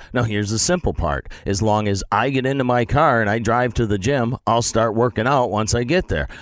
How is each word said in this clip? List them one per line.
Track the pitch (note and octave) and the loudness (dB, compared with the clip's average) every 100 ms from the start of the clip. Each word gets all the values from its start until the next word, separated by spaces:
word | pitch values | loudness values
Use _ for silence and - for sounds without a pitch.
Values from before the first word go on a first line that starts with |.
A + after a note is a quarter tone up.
| - | -4
Now, | B2 | -2
here's | A2+ G#2 G#2 | 0 -2 -2
the | A2 | -2
simple | - F3+ A#2 | 0 0 -2
part. | E2 D#2+ C#2 - - - | -2 -2 -4 -6 -10 -4
As | G2 | 0
long | A2 G#2+ G#2 | 2 0 0
as | G2 - | -2 -2
I | G#2 C3 | 0 0
get | C3+ B2+ | 0 0
into | C#3 B2+ | 0 2
my | B2 | 0
car | A2+ C#3+ D#3+ A#2 | 2 2 4 4
and | G#2 | 2
I | A2+ | 0
drive | A2+ A#2 B2 - | 0 2 0 0
to | A2+ | 0
the | G2+ | 0
gym, | F#2+ C#3 A#2 B2+ - | 0 0 0 -2 0
I'll | A#2 | 0
start | A2+ A2+ A2+ | 2 0 0
working | A2 A#2+ G#2+ A#2 | 2 0 0 0
out | C#3+ A#2+ | 2 2
once | G#2 A2 | 0 0
I | A#2+ A#2+ | -2 0
get | F3+ - | -2 0
there. | E2 C#2+ - | -4 -4 -8